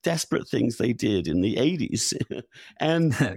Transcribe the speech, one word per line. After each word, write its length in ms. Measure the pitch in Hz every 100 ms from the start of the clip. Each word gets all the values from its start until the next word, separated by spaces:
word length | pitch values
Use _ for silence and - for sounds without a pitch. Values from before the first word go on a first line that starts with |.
desperate 460 | - 165 - 165 -
things 300 | 127 120 117
they 160 | 123
did 340 | 117 117 98 82
in 140 | 82
the 160 | 98 -
eighties. 560 | 139 175 110 110 - - - - -
<laughs> 320 | - - -
And 360 | 156 165 165 117 123